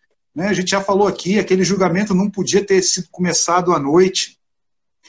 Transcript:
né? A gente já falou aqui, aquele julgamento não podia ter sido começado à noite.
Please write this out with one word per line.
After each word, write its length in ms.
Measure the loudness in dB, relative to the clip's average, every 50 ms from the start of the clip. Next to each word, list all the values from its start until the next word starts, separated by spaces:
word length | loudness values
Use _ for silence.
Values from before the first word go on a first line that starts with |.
| _ _ _ _ _ _ -8
né? 140 | -6 -4 -2
A 40 | -2
gente 180 | -2 -2 -2
já 100 | -2 -2
falou 260 | 0 0 0 2 2
aqui, 320 | 0 0 -2 -4 -2 0 0
aquele 240 | 0 2 0 0 2
julgamento 500 | 0 0 0 0 0 0 0 -2 0 0
não 140 | 0 0 0
podia 360 | -2 -4 -4 0 0 0 2
ter 180 | 2 0 0 2
sido 260 | 0 -2 -4 -6 _
começado 640 | -8 -4 -2 -2 0 -2 0 0 0 0 2 2 0
à 60 | 0
noite. 580 | 0 2 4 4 4 4 2 -2 -8 -8 -10 _ _ _ _ _ _ _ _ _ _ _ _ _ _